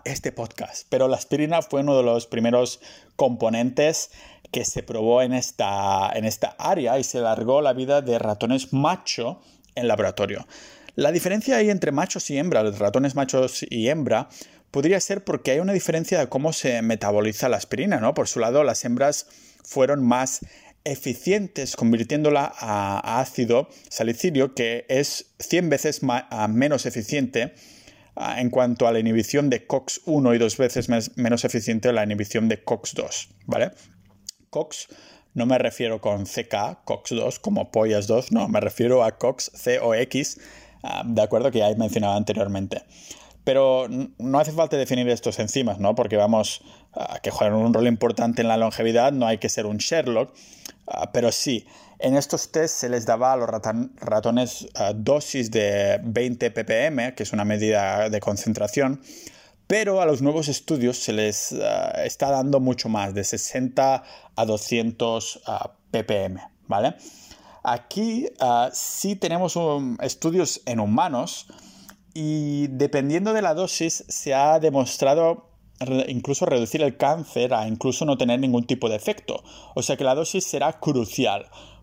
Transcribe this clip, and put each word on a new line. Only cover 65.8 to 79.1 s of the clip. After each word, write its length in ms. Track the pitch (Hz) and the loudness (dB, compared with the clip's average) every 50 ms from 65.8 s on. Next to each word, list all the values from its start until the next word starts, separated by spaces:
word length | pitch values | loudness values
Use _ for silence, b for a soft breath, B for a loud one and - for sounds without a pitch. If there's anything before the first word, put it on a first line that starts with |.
| _ _ | _ _
ppm, 480 | - 113 110 - 110 101 95 95 95 92 - - _ _ _ - | -6 -4 -2 0 -2 -2 -2 -4 -6 -8 -12 -16 _ _ _ -2
¿vale? 280 | - 101 113 143 175 B B B B B B B B B B B B B B | -2 0 0 0 -2 B B B B B B B B B B B B B B
Aquí, 640 | - 120 120 - - - 190 220 226 220 233 285 - - - | -2 -2 -2 -4 -8 -4 -4 -2 -2 -2 -2 -4 -6 -4 -2
ah, 300 | 131 123 120 120 120 131 - | 0 2 2 2 2 0 -2
sí 420 | - - - - - - 190 208 | -6 -8 -8 -6 -4 -4 -4 -4
tenemos, 400 | 190 - 170 165 175 185 170 - | -2 -2 -2 -2 0 -2 -2 -2
um, 420 | 175 170 156 147 143 139 127 120 107 | 0 0 0 0 0 -2 -4 -4 -4
estudios 600 | - 127 - - - 160 165 185 170 - - - - | -4 -6 -6 -2 -2 0 2 2 0 0 -2 -6 -6
en 140 | - 120 113 | -4 -2 -2
humanos, 680 | 107 104 107 139 175 180 139 113 160 180 - - - B B B B B B B B B B B _ _ - 160 | 0 2 2 2 2 0 0 -4 -4 -6 -8 -12 -14 B B B B B B B B B B B _ _ -8 -6
Y 500 | 156 151 156 151 147 147 147 143 143 143 | -4 -2 -2 -2 -2 -2 -2 -2 -2 -2
dependiendo 640 | 135 131 143 - - 143 131 139 151 170 196 214 220 | 0 0 0 0 2 0 0 2 0 0 0 0 0
de 100 | 220 202 | 0 2
la 100 | 175 156 | 0 0
dosis, 520 | 165 190 175 - - 170 165 160 - - - | 0 -2 -2 -2 -2 -2 -2 -4 -6 -8 -10
se 260 | - - - 147 135 | -10 -8 -4 0 2
ha 240 | 131 139 151 156 160 | 4 6 6 6 6
demostrado 920 | 156 156 139 139 127 123 - - 143 135 143 165 165 165 170 - - _ _ _ _ - _ - | 4 4 4 2 0 0 0 0 2 4 4 6 4 2 2 0 -6 _ _ _ _ -20 _ -10
re-, 260 | 127 131 131 131 127 - | -6 -2 0 0 0 -2
incluso 360 | 135 120 101 - 139 - 185 | -4 -4 -2 -2 -2 0 0
reducir 360 | 170 143 123 117 110 - 156 | 2 2 2 0 0 0 0
el 160 | 156 139 117 - | 0 0 0 2
cáncer 560 | 151 139 156 170 151 - - 123 120 123 127 | 2 2 2 0 -2 -6 -4 -2 0 0 0
a 140 | 113 107 110 | 0 0 -2
incluso 380 | 110 110 - 135 123 - 165 | -4 -2 -2 -2 -2 0 0
no 120 | 151 139 127 | 0 0 2
tener 220 | 131 120 120 127 | 2 2 2 2
ningún 260 | 135 131 120 120 120 | 2 2 2 0 0
tipo 240 | - 127 120 - 113 | 0 -2 0 0 -2
de 60 | 107 | -2
efecto. 480 | 107 - - | -2 -4 -4